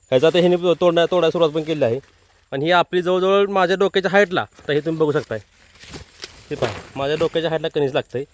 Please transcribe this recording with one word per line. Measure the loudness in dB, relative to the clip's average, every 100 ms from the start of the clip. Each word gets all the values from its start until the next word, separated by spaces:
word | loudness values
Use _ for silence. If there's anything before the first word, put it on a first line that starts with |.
| -2
ह्याचा | 2 4
आता | 4
ह्यांनी | 4 2 2 2
तोडण्या-, | 2 2 2
तोडायला | 2 2
सुरुवात | 2 0
पण | 0
केली | -4 -2
आहे. | 0 -2 -8 _ _ _ _
आणि | -4 0
ही |
आपली | 0 0 -2
जवळजवळ | 0 0 2 2 2
माझ्या | 0 0 2
डोक्याच्या | 0 0 0
हाईटला, | 2 2 0
आता | -6 _ -4
हे | -4
तुम्ही | -2 0
बघू | 0
शकताय, | 0 -4 -10 -12 _ _ -20 -20 -20 -20 -18 -20 -18 -12
हे | -6
पहा | -6 -6 -12 -6
माझ्या | -4 -2
डोक्याच्या | -2 -2 -2
हाईटला | -4 -4
कणीस | -2 -2
लागतंय. | -2 -4 -8 -10